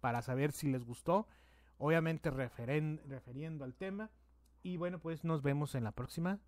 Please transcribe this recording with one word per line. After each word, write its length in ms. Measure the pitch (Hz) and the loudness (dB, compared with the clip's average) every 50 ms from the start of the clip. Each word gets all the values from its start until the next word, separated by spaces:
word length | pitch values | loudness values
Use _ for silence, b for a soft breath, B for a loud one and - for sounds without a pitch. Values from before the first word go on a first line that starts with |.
para 200 | - 127 117 120 | 2 2 0 0
saber 300 | 117 - 127 131 139 151 | 0 0 0 2 2 2
si 160 | 147 - - 143 | 2 2 0 0
les 160 | 131 127 120 | 0 0 -2
gustó. 440 | 117 120 - - - 170 196 220 b b b b b b b b b b b | -4 -10 -6 0 2 2 2 2 b b b b b b b b b b b
Obviamente 540 | - 147 160 165 160 160 165 151 - 160 | 2 4 4 6 4 4 0 0 0 -2
referen-, 680 | 135 131 135 120 - - 120 117 139 151 151 156 151 156 - 143 | 0 0 -2 -2 -4 -6 -2 0 2 2 2 0 -2 -4 -6 -10
refiriendo 560 | 139 131 - - 120 131 151 160 160 151 139 | -12 -12 -10 -10 -10 -8 -8 -6 -6 -6 -6
al 100 | 127 127 | -8 -8
tema. 380 | _ 190 190 196 202 220 220 - _ - _ - _ _ _ _ _ | _ -6 -6 -6 -6 -8 -10 -12 _ -20 _ -20 _ _ _ _ _
Y 160 | - 180 180 170 | -8 -6 -4 -2
bueno, 220 | 170 175 180 175 | -2 -2 -4 -4
pues 240 | - 165 165 151 - | -6 -6 -6 -2 2
nos 180 | 165 160 151 | 2 2 4
vemos 320 | 135 139 139 143 151 143 - | 4 4 2 2 0 0 0
en 100 | 131 120 | -2 -2
la 100 | 110 - | -2 -2
próxima. 460 | - 123 - - - 165 180 196 202 - | -4 -6 -6 -4 -2 0 0 0 -2 -6